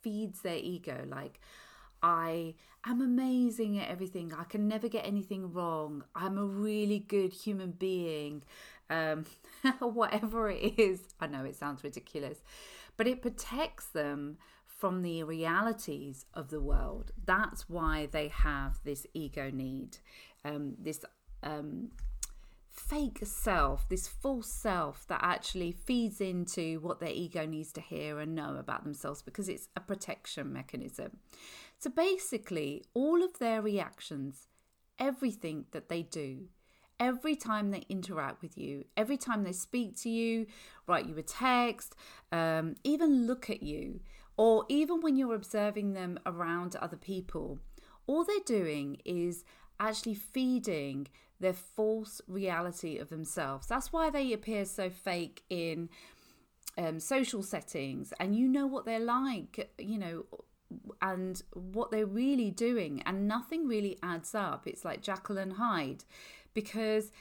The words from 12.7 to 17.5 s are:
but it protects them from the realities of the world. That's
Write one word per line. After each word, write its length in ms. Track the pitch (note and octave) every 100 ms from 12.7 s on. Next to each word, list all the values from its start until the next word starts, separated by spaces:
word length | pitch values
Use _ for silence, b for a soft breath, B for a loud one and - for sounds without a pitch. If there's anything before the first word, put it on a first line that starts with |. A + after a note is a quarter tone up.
| B B -
but 80 | A3+
it 160 | B3+
protects 640 | A#3+ - - B3 D#4+ - -
them 500 | D#3+ D3 C#3+ C#3+ D3+ B B -
from 360 | - G3 F#3
the 200 | F3+ E3
realities 1040 | D#3 D#3+ E3 F3 A3+ A3 - C#3+ C#3+ C3+ -
of 160 | - C#3
the 100 | D3+
world. 520 | C#3+ C#3 C3+ - - -
That's 460 | - F#3 G#3+